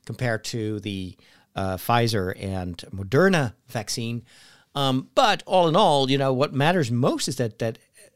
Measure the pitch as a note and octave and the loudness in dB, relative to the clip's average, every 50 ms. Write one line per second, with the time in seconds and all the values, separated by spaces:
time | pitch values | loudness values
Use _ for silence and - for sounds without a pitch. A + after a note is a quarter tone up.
0 | _ - A2+ - B2+ A#2+ A2+ G#2+ - - - A#2 G#2+ G#2+ G#2+ G#2+ G2+ G#2+ G2 F#2+ | _ -14 -8 -6 -4 -4 -4 -4 -6 -6 -6 -4 -4 -4 -4 -6 -6 -6 -8 -6
1 | F#2+ F2+ F2+ _ _ _ _ _ _ _ - - G2 F#2+ F#2+ F#2 - - A#2 A#2+ | -8 -10 -12 _ _ _ _ _ _ _ -8 -6 -4 -4 -4 -4 0 2 4 4
2 | A#2+ A2+ A2+ A2+ A2+ A2 - - G2 G2 F#2+ F#2+ F2+ F2+ F2 - - - - F#2+ | 4 2 0 0 -2 -2 -4 -6 -6 -6 -6 -4 -6 -8 -10 -12 -14 -14 -12 -10
3 | G2 F#2+ G#2+ C#3+ F#3 G3 F#3+ D#3+ C3+ A2 - _ _ _ - A#2+ G#2 - - - | -8 0 2 4 4 4 4 2 0 -2 -6 _ _ _ -10 -10 -8 -6 -8 -6
4 | A#2 A#2 A#2 A#2 A#2 _ _ _ - - - _ _ _ - C#3+ C#3 C3+ C3 C3 | -6 -6 -8 -8 -10 _ _ _ -20 -20 -20 _ _ _ -6 -2 0 0 0 0
5 | - - - - C4+ A3 F#3+ E3 - - G3+ F#3 F3 E3 D#3 F#3+ A3 F3 D3 C#3 | -2 -2 2 4 4 4 4 0 -2 0 2 2 4 4 4 4 4 4 4 4
6 | C3+ B2+ C3+ C#3 C#3 C3+ C3 B2+ C#3+ D3+ - B2+ C#3 D#3+ F#3 F#3 C#3+ A2 B2 A#2+ | 2 2 2 0 2 0 2 0 0 0 0 0 2 2 2 2 0 0 0 0
7 | C3 F3+ E4 D4 - - B2 - B2 A2 - - A#2+ A2+ A2 - _ _ _ _ | 0 0 0 -2 -4 -6 -4 -4 -4 -6 -4 -6 -6 -6 -6 -8 _ _ _ _
8 | - - _ | -20 -20 _